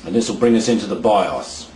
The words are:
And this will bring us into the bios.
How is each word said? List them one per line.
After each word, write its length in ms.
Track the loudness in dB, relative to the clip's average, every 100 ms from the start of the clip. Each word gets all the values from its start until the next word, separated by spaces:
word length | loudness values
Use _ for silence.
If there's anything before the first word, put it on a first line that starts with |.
| -4
And 80 |
this 140 | -2 -2
will 100 | 0
bring 200 | 2 4
us 100 | 2
into 200 | 0 -2
the 80 | -2
bios. 760 | 2 2 0 -4 -10 -14 -18